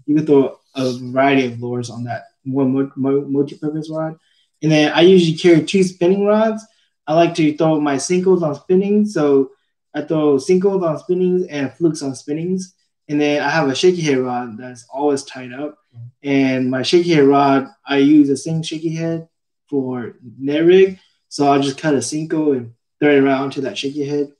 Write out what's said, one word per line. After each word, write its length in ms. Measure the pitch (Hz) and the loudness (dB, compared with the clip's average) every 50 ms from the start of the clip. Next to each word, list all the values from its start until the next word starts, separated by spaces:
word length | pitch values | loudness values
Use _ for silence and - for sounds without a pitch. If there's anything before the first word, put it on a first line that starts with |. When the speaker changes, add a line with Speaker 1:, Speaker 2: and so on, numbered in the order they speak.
| - | -4
Speaker 1:
you 100 | 147 147 | -2 0
can 100 | 156 151 | 0 2
throw 320 | 151 143 139 135 - - _ _ _ - | 4 4 4 4 2 -2 _ _ _ -8
a 180 | 135 131 127 123 127 | -6 -4 -4 -4 -6
variety 480 | 127 123 127 131 135 139 139 135 127 | -10 -6 -2 0 2 2 2 2 0
of 140 | 120 117 117 | -2 -4 -8
lures 300 | 123 120 123 123 117 113 | -8 -8 -6 -8 -8 -10
on 140 | 107 120 120 | -10 -10 -10
that 200 | 120 117 - - _ _ _ - | -10 -10 -12 -14 _ _ _ -10
one 280 | 135 131 139 135 127 | -6 -2 -2 0 0
mu-, 180 | 131 135 135 135 - | 0 -2 -4 -4 -6
mu-, 300 | 139 131 139 139 143 139 139 | -6 -2 -2 -2 -2 -2 -4
multi-purpose 600 | 135 143 143 - - - 156 147 156 156 147 160 | -2 -2 -2 -4 -6 -8 -8 -8 -6 -8 -8 -8
rod. 280 | 156 156 160 160 160 _ _ _ _ _ _ _ _ - | -8 -8 -8 -8 -10 _ _ _ _ _ _ _ _ -4
And 80 | 151 156 | 0 2
then 220 | 156 151 151 143 | 2 4 2 2
I 80 | 143 156 | 4 4
usually 340 | 170 185 190 180 170 160 156 | 6 8 8 6 6 2 0
carry 280 | - - 175 170 151 156 | 2 4 4 4 4 4
two 180 | - - 190 | 0 0 0
spinning 420 | 185 185 - - 175 180 196 202 202 | 0 0 0 -2 0 0 2 2 2
rods. 400 | 208 214 214 220 226 214 214 - _ _ _ _ _ _ _ - | 0 2 2 2 0 -2 -6 -10 _ _ _ _ _ _ _ -6
I 80 | 147 156 | -2 2
like 200 | 170 170 165 165 | 2 2 2 2
to 220 | 170 156 147 147 | 0 0 0 0
throw 240 | - 160 160 156 147 | 0 0 0 0 0
my 160 | 147 143 135 | 0 -2 -2
Senkos 460 | 131 - - 180 185 180 190 185 180 | -4 -4 -2 -2 0 2 2 2 2
on 120 | 165 147 127 | 0 -2 -6
spinning, 520 | - _ - 185 190 202 196 208 214 208 | -6 _ 0 0 2 2 2 2 0 0
so 440 | 208 - 165 147 143 139 139 131 - _ _ _ _ _ _ _ _ - | 0 -2 0 0 2 2 2 2 0 _ _ _ _ _ _ _ _ -10
I 80 | 151 | -10
throw 340 | 143 - 165 156 151 147 139 | -6 -4 -2 0 2 2 0
Senkos 460 | 135 - - 180 185 190 202 190 185 175 160 | 0 0 0 0 2 2 0 0 0 -2 -2
on 100 | 147 - | -4 -4
spinnings 480 | - - 180 185 185 180 180 180 180 180 | -4 -4 -2 0 0 0 0 -2 -4 -4
and 240 | 147 143 135 120 | -6 -6 -6 -6
flukes 300 | - - 170 160 151 - | -6 -2 -2 -2 -2 -2
on 120 | 143 135 127 | -6 -10 -10
spinnings. 600 | - - 147 147 160 165 185 190 185 185 - _ _ _ _ _ _ _ - | -10 -10 -8 -8 -6 -4 -6 -6 -6 -8 -12 _ _ _ _ _ _ _ -6
And 120 | 147 147 | -2 -2
then 220 | 147 147 147 147 | 0 0 0 -2
I 80 | 135 143 | -2 -2
have 180 | 156 165 147 135 | -2 -2 -2 -2
a 60 | 131 | -2
shaky 260 | - 180 185 180 175 | 2 2 2 2 2
head 160 | 156 147 135 127 | 0 0 0 0
rod 380 | 127 127 123 123 123 117 107 | -2 -2 -4 -6 -8 -10 -12
that's 300 | 117 127 127 123 120 - _ | -14 -16 -16 -18 -20 -20 _
always 360 | - 139 147 147 139 139 - | -8 -4 -2 -2 -2 -2 -6
tied 280 | - - 131 127 123 | -10 -16 -16 -16 -14
up. 240 | 123 135 147 147 - _ _ _ - | -12 -12 -12 -12 -14 _ _ _ -20
Speaker 2:
Mm-hmm. 120 | 117 120 120 _ _ | -20 -20 -20 _ _
Speaker 1:
And 480 | - 139 139 139 135 131 131 131 131 127 | -4 -2 0 0 0 0 0 -2 -2 -2
my 120 | 131 131 | -2 -4
shaky 300 | 120 - 180 175 170 175 | -2 2 2 2 2 4
head 120 | 165 147 135 | 4 4 6
rod, 440 | 139 139 139 143 139 139 135 131 - _ _ - | 6 6 4 4 4 2 0 0 -4 _ _ -8
I 140 | 135 139 139 | -2 0 2
use 300 | 139 143 156 147 143 139 | 4 6 6 6 4 4
the 80 | 135 | 2
same 260 | - - 165 160 160 | -4 -4 -6 -6 -6
shaky 320 | 160 - 160 156 160 165 160 | -6 -6 -8 -8 -6 -6 -6
head 340 | 160 165 165 165 165 165 _ _ _ _ _ _ _ _ - | -4 -4 -4 -6 -6 -8 _ _ _ _ _ _ _ _ -6
for 480 | 143 135 127 127 127 123 113 - - _ 123 113 117 123 | -4 -4 -4 -4 -6 -8 -10 -12 -14 _ -20 -20 -16 -10
net 260 | 135 139 147 156 165 | -6 -4 0 2 4
rig. 340 | 170 185 190 190 190 190 - _ _ _ _ _ - | 6 6 6 6 4 2 -6 _ _ _ _ _ -12
So 220 | - - 143 143 | -4 0 2 2
I'll 100 | 139 139 | 2 2
just 160 | 139 139 - - | 0 -2 -4 -4
cut 160 | - 156 143 | -2 0 0
a 40 | 123 | 0
Senko 580 | 113 - 151 156 160 160 170 156 151 147 135 | -2 -4 -6 -6 -6 -4 -4 -2 0 0 0
and 160 | 123 120 117 - _ _ _ _ - | -2 -4 -10 -18 _ _ _ _ 0
throw 100 | 151 147 | 2 4
it 120 | 143 135 | 4 4
around 300 | 135 139 135 131 139 135 | 4 2 2 0 -2 -6
to 100 | - 143 | -6 -6
that 140 | 131 - - - | -8 -8 -8 -8
shaky 260 | 143 139 143 151 139 | -8 -8 -6 -6 -6
head 260 | 139 147 147 143 139 _ | -4 -4 -4 -6 -6 _